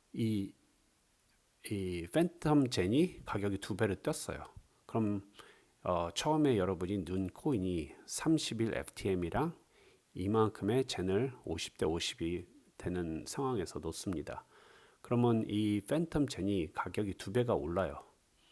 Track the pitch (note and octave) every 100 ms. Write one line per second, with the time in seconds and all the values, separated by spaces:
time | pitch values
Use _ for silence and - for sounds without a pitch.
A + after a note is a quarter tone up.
0 | _ - A2+ G#2+ G2 - _ _ _ _
1 | _ _ _ _ _ _ - G2+ F#2 F2
2 | E2 D#3 F3 - D3+ D3+ B2+ - F#2 C3
3 | F3 - - A2 G2+ F#2 - G2 G#2+ F#2
4 | - E2 - - - - - _ - A#2
5 | G#2 G2+ - - - - _ _ - F2
6 | F2 - D3 D#3 D3 G#2+ F#2 F2 F2+ G2+
7 | E2 F#2 F#2 - D#3 A#2 F#2 F2 - -
8 | - - D#3+ D#3+ - A2+ A2+ - - -
9 | G2+ F#2 E2+ A2 E3 - _ _ - _
10 | _ - F#2 A2 G#2+ - G2 B2 - -
11 | F#2 G2 C3 - - - - - E2 E2
12 | - - E2 F2+ - - _ - F2+ F2+
13 | E2+ D#2 - - C3 A#2 E2+ - E2 -
14 | G2+ D#2 - - - - - - - _
15 | - A#2+ A#2+ A2+ - G#2 G#2+ G#2 - D#3
16 | E3 D3+ C3+ - G2 G2 D#2 - F#2 F#2+
17 | G2+ - - A#2 A#2+ G2 - F2 E2+ C#2
18 | - _ _ _ _